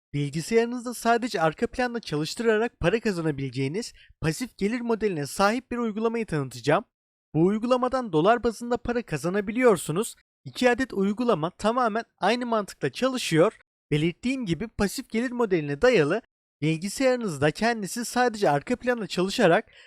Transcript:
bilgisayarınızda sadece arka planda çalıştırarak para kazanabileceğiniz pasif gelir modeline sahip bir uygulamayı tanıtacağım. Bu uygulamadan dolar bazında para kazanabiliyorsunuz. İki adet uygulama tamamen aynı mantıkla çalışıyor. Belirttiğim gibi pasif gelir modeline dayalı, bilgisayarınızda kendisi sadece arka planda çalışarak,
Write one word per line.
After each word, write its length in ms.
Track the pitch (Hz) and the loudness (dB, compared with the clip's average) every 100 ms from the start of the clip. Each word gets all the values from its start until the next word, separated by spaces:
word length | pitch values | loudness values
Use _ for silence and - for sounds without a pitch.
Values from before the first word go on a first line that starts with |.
| _ | _
bilgisayarınızda 800 | 143 143 147 - 226 233 247 233 | -6 -4 -6 0 0 2 -4 -8
sadece 480 | 233 233 233 233 - | -4 0 0 0 0
arka 260 | 160 - 233 | 0 0 -4
planda 320 | - 247 233 | -2 -4 -4
çalıştırarak 800 | - 147 156 - 226 214 240 - | -6 -4 -4 -2 0 2 0 0
para 200 | 160 220 | 0 0
kazanabileceğiniz 960 | 226 175 160 135 135 123 135 180 - - - _ | 0 -2 -2 -2 -4 -4 -4 -4 -8 -14 -20 _
pasif 360 | 156 160 254 - | -4 -4 -8 -4
gelir 240 | 196 240 | -2 -2
modeline 440 | 233 220 214 170 139 | -2 -2 0 -2 -4
sahip 460 | - 202 240 - | 2 2 2 -4
bir 60 | 240 | -4
uygulamayı 480 | 233 208 226 233 220 | -2 0 -2 -2 -4
tanıtacağım. 580 | 156 135 120 120 165 - _ _ _ _ | -4 -4 -4 0 0 0 _ _ _ _
Bu 120 | 151 180 | 2 2
uygulamadan 680 | 214 233 254 247 262 233 | 2 0 0 0 -2 0
dolar 300 | 156 180 240 | 2 4 4
bazında 340 | 233 220 240 247 | 2 -4 -4 -4
para 240 | - 240 | -2 -6
kazanabiliyorsunuz. 1120 | - 151 156 196 202 226 254 180 - 156 233 - _ _ 135 | -4 -6 -2 -4 -4 2 4 4 0 -4 -4 -8 _ _ -16
İki 240 | - 247 | 0 2
adet 240 | 240 254 | 2 -2
uygulama 560 | - 196 208 240 185 160 | 0 0 0 0 2 0
tamamen 540 | - 208 240 240 208 - _ | -2 -2 0 0 -2 -8 _
aynı 260 | 180 247 240 | 0 0 0
mantıkla 440 | 226 196 - 143 | -2 -4 -6 -6
çalışıyor. 680 | - 262 254 - 160 196 - _ _ _ | -2 -2 -2 0 4 4 2 _ _ _
Belirttiğim 540 | 147 165 165 240 269 220 | 0 0 -2 -4 -4 -4
gibi 220 | 160 220 | -4 -4
pasif 420 | - 202 - - | -2 -2 -2 -4
gelir 220 | 220 247 | -2 -2
modeline 500 | 240 226 180 147 143 | -2 0 0 -2 2
dayalı, 400 | 247 226 143 208 - _ _ _ | 4 4 4 0 -4 _ _ _
bilgisayarınızda 920 | 147 160 196 - 262 254 220 143 147 | -2 -2 -4 0 2 2 -2 0 0
kendisi 540 | - 220 233 190 233 233 | 2 0 0 -4 -6 -4
sadece 440 | 240 247 214 190 | 0 0 2 2
arka 260 | 143 - 247 | 2 0 -4
planda 320 | 240 240 190 | -2 -2 -2
çalışarak, 640 | - 185 220 190 180 - - | -2 -2 4 4 4 2 -14